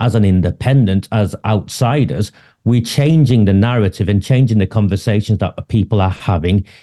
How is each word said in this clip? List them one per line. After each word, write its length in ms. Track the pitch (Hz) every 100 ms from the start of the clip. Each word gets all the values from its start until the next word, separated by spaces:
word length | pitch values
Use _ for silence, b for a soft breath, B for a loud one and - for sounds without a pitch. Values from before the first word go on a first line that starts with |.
as 140 | 113
an 100 | 113
independent, 840 | 101 92 87 - 127 139 104 95 -
as 240 | 110 95 -
outsiders, 880 | 104 107 - - 123 147 120 76 101 b b b
we're 180 | 113 120
changing 600 | 117 - 143 160 127 123
the 80 | 98
narrative 560 | 98 113 123 98 - 95
and 140 | 104
changing 360 | - 127 127 110
the 80 | 95
conversations 720 | 113 101 98 - 104 101 104
that 300 | 98 - -
people 320 | 113 95 107
are 100 | 95
having 540 | 90 - 85 85 98 B B